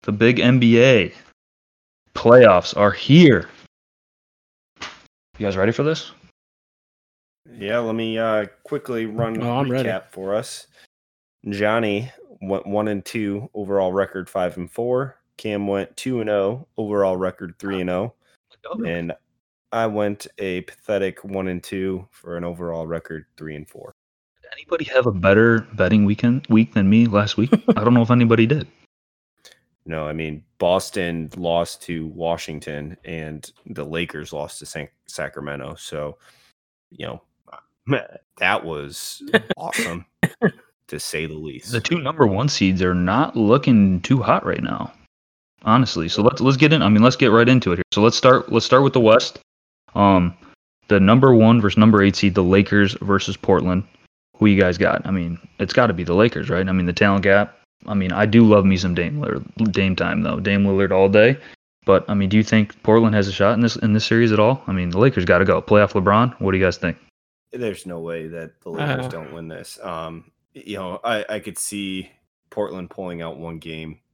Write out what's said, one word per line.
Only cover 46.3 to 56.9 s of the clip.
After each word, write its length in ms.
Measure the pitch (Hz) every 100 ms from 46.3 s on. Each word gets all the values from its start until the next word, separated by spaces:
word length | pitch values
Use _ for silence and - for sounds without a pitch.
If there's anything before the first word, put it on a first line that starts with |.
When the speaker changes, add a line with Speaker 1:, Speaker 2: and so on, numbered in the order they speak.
| -
Speaker 1:
let's 160 | 127 131
get 160 | 147
in. 100 | 160
I 60 | 92
mean, 160 | 107
let's 140 | 120 -
get 140 | 131
right 180 | 110 117
into 240 | 127 104
it 40 | 87
here. 60 | 90
So 100 | -
let's 140 | 110 -
start, 340 | 131 131 -
let's 120 | 117 -
start 180 | 131
with 100 | 139
the 80 | 135
West. 380 | 113 113 - - _ _ _ _ _ -
Um, 380 | 101 95 87 - - _ _ _ _
the 120 | 101
number 340 | 95 117 135 120
one 240 | 110 120
versus 180 | 101 101
number 240 | 110 107
eight 140 | 98 98
seed, 200 | 101 95
the 80 |
Lakers 500 | 90 95 101 104 98 -
versus 340 | 95 98 - 98
Portland. 480 | - 92 85 90 101 _ _ _ _ _
Who 80 | 107
you 140 | 98
guys 180 | 92 85
got? 280 | 90 - -
I 60 |
mean, 260 | 95 85 85 - _
it's 140 | 98
gotta 200 | - 120
be 100 | 85 85
the 100 | 87
Lakers, 340 | 117 - -
right? 180 | 85 95
I 40 |
mean, 140 | 92
the 80 | 87